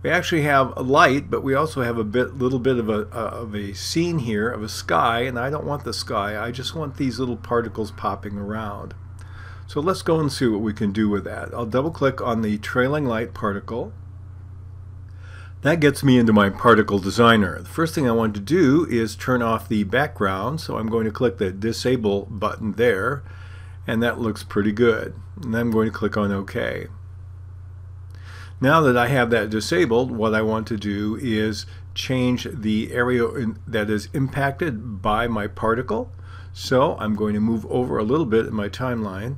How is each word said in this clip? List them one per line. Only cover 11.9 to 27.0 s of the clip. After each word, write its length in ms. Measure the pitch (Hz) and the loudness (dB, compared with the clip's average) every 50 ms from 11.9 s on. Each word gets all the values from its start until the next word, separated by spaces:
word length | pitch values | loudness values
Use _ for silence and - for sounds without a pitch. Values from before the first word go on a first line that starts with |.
click 300 | 160 - 139 135 135 - | -2 2 0 0 2 0
on 200 | 101 123 117 113 | -2 0 0 2
the 160 | 113 107 104 | 2 0 0
trailing 460 | 104 - - - 127 123 135 147 156 147 | -2 -4 -2 0 2 2 2 2 0 0
light 300 | 123 113 110 117 - - | 0 0 -2 -4 -6 -6
particle. 580 | - 117 104 98 101 - - 113 120 165 214 - - - - - - - - - - - - - - - - - - - - - - - - - - - - - - - - - - | -4 -4 -2 -2 -4 -6 -8 -8 -6 -8 -8 -10 -14 -16 -16 -16 -16 -16 -16 -16 -16 -16 -16 -16 -16 -16 -16 -16 -16 -16 -16 -16 -16 -16 -16 -16 -16 -16 -16 -16 -16 -16 -16 -14 0
That 200 | - 143 165 165 | 2 2 4 6
gets 240 | 147 143 139 - - | 6 4 4 6 6
me 120 | 139 127 | 6 8
into 140 | 123 117 113 | 8 8 8
my 180 | 104 104 101 98 | 8 8 6 6
particle 500 | 98 - - 120 113 107 104 - 101 98 | 2 4 6 8 8 8 6 4 2 0
designer. 600 | 92 98 92 110 117 117 113 107 98 87 82 - | 0 0 4 6 8 8 8 6 4 2 -2 -8
The 80 | 87 | -10
first 260 | 92 - - 165 160 - | -8 -2 -2 -2 0 0
thing 140 | 165 139 | 0 2
I 60 | 120 113 | 2 2
want 200 | 113 113 110 104 | 2 2 0 -2
to 40 | 104 | -4
do 480 | 98 110 151 190 165 127 139 165 170 - | -2 2 4 6 6 6 6 4 4 2
is 280 | 120 117 113 107 98 | 0 0 0 0 -4
turn 240 | 92 - - 127 123 | -6 -2 0 0 2
off 260 | 120 113 113 107 - | 2 0 0 -2 -2
the 160 | - 117 104 104 | 0 0 0 0
background, 800 | 95 107 127 147 147 - - 104 95 95 95 101 123 156 160 | 2 2 0 0 0 0 -2 0 0 0 0 -2 -4 -4 -6
so 160 | - - - | -6 -6 -4
I'm 100 | 110 110 | -4 -2
going 160 | 113 110 113 110 | 0 0 0 0
to 80 | 110 | -2
click 260 | 104 - 127 117 95 | 0 2 0 0 2
the 140 | - 107 92 | 0 -2 -2
disable 760 | 92 95 104 113 110 - - 123 131 127 110 104 101 101 98 | -2 -2 -4 -4 -4 0 0 0 0 2 2 0 0 0 -2
button 480 | 98 113 98 107 101 - 95 110 104 92 | -6 -6 -4 -4 -4 -4 -2 -4 -4 0
there, 480 | 98 120 123 104 92 101 123 143 135 - - - - - - - - - - - - - | 2 2 2 4 2 0 -2 -4 -4 -8 -14 -16 -16 -16 -16 -16 -16 -16 -16 -16 -10 -6
and 160 | - 120 113 | -4 -2 0
that 200 | 117 120 113 131 | 0 0 0 -2
looks 200 | 120 110 104 - | -4 -4 -4 -4
pretty 300 | - - - 107 101 107 | -10 -2 -2 0 0 2
good. 440 | 104 104 120 117 110 - - - - - - - - - 160 | 2 4 4 4 4 2 -2 -8 -10 -12 -14 -14 -12 -10 -6
And 140 | 120 113 | -2 -2
I'm 140 | 117 117 120 | 0 0 2
going 200 | 107 110 110 110 | 2 2 2 2
to 60 | 101 | 0
click 180 | - 110 101 - | -2 -2 0 0
on 160 | 107 104 101 | 2 0 0
OK. 560 | 101 98 98 - - 120 120 - - - - - - - | 0 -2 -4 -4 -4 -4 -4 -2 -4 -6 -8 -10 -12 -14